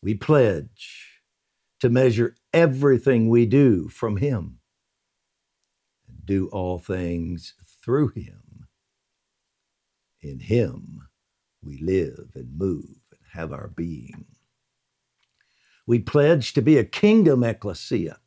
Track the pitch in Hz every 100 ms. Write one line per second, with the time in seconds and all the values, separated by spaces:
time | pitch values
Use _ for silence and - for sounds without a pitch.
0 | 98 110 - 151 120 85 71 _ - -
1 | - _ _ _ _ _ _ _ 127 120
2 | 131 110 117 _ _ 160 165 131 143 127
3 | 139 123 113 117 117 131 139 98 78 -
4 | 113 101 143 120 80 - _ _ _ _
5 | _ _ _ _ _ _ _ _ _ _
6 | _ - - 98 95 101 92 90 - 92
7 | 90 87 85 87 - _ _ _ - 135
8 | 143 - - 95 _ - - _ _ _
9 | _ _ _ _ _ _ _ _ _ _
10 | _ _ 73 67 127 117 101 - - -
11 | - _ _ _ _ _ - 69 80 95
12 | 78 64 - 67 62 71 95 80 - -
13 | _ _ _ 90 80 69 69 87 85 78
14 | 62 - - _ _ _ _ _ _ _
15 | _ _ _ _ _ _ _ _ - 120
16 | 107 147 143 165 117 - 113 104 104 -
17 | 208 220 180 135 117 107 107 87 - 120
18 | 82 -